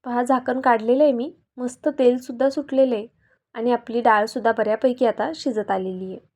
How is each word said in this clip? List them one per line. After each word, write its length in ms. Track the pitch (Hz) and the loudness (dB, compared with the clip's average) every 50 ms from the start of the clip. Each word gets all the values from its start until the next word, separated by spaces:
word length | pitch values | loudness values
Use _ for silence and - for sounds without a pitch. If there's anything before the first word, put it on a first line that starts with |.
| _ | _
पहा 180 | 262 240 240 247 | -4 -2 -2 2
झाकण 380 | 247 262 247 254 - 247 262 | 2 0 0 0 -2 -4 0
काढलेलं 420 | 262 262 233 220 220 226 247 277 302 | 2 2 2 2 2 0 4 4 4
आहे 80 | 294 | 4
मी, 240 | 254 233 247 320 - _ _ _ _ | 4 0 -4 -8 -10 _ _ _ _
मस्त 320 | - 247 247 - _ - 302 294 - | -8 -8 -8 -8 _ -6 -4 -2 4
तेलसुद्धा 500 | 262 247 247 254 254 - 247 233 262 277 | 4 4 4 2 -4 -10 -4 0 0 0
सुटलेलं 460 | 269 302 285 - 269 262 269 262 240 | 0 -2 -6 -2 2 2 4 4 2
आहे 120 | 208 214 240 _ _ _ _ _ _ _ _ _ | -4 -6 -10 _ _ _ _ _ _ _ _ _
आणि 180 | 240 226 247 | -4 0 0
आपली 300 | 240 226 233 - 226 240 | 0 0 -2 -4 -4 -2
डाळसुद्धा 500 | 226 240 220 208 214 220 - 262 208 233 | 2 2 2 2 2 -2 -4 -2 -2 0
बऱ्यापैकी 540 | 226 226 214 208 214 220 - 262 247 254 254 | 0 0 0 -2 0 2 0 0 2 2 0
आता 260 | 226 214 - 214 294 330 | 0 0 0 -4 -6 -6
शिजत 360 | - - 285 226 214 208 - | -4 -6 -4 -4 -4 -2 -2
आलेली 340 | 196 190 185 185 185 185 190 | -4 -4 -4 -6 -8 -8 -10
आहे. 140 | 185 185 - _ _ _ | -12 -12 -14 _ _ _